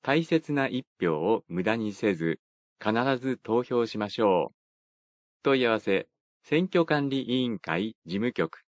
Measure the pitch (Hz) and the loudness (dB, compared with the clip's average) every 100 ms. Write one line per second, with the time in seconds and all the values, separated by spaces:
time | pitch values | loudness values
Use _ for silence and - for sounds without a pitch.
0 | - 147 165 160 - 143 135 127 - _ | 2 0 2 0 0 -2 -2 -4 -8 _
1 | 87 78 87 113 _ 85 92 117 107 98 | 0 0 0 0 _ -4 -2 -2 -4 -2
2 | 107 85 80 78 _ _ _ _ 104 110 | 0 0 -2 -4 _ _ _ _ -2 0
3 | 131 131 131 123 - 117 123 123 117 107 | 0 -2 -2 -6 0 -2 0 -2 -2 -4
4 | 104 - 107 90 71 _ _ _ _ _ | -6 0 2 2 0 _ _ _ _ _
5 | _ _ _ _ 139 135 120 110 107 95 | _ _ _ _ 0 2 2 0 2 -2
6 | - _ _ _ - 156 185 175 165 151 | -2 _ _ _ -2 0 2 0 2 0
7 | 139 135 123 127 127 101 - 82 110 - | 0 -2 -2 -2 -2 -4 -4 -2 -2 -8
8 | 80 95 120 - 82 - _ | -8 -2 -2 -2 -4 -4 _